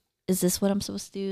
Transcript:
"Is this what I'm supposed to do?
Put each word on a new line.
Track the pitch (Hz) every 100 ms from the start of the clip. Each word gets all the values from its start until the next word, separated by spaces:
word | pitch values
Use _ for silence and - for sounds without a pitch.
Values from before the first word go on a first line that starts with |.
| _ _ -
"Is | 185
this | 180 -
what | 196
I'm | 196
supposed | - 196 -
to | 196
do? | 196